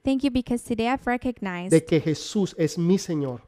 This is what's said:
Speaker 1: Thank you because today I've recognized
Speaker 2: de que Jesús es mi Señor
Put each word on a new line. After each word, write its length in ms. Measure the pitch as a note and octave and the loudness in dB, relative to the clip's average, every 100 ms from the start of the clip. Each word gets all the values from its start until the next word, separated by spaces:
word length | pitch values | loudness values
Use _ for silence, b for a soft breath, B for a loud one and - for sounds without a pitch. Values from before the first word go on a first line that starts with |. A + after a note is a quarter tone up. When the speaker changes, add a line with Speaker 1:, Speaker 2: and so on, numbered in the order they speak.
Speaker 1:
Thank 200 | C4+ C4+ | -2 0
you 80 | C#4 | 0
because 340 | B3 - A#3+ - | 0 -2 -4 -2
today 220 | A3+ A3+ | -2 0
I've 160 | C4 - | 0 0
recognized 640 | B3 B3+ A#3+ G3 F3+ F3 | -2 -2 -6 -6 -6 2
Speaker 2:
de 140 | D#3+ D#3+ | 2 4
que 160 | D#3+ | 2
Jesús 520 | D#3+ D3 - G#3+ F#3 - | 2 -2 -2 -2 -2 0
es 200 | D#3 - | -2 0
mi 200 | E3+ F#3+ | 2 2
Señor 440 | - D#3 C#3 B2 | 2 -4 -4 -6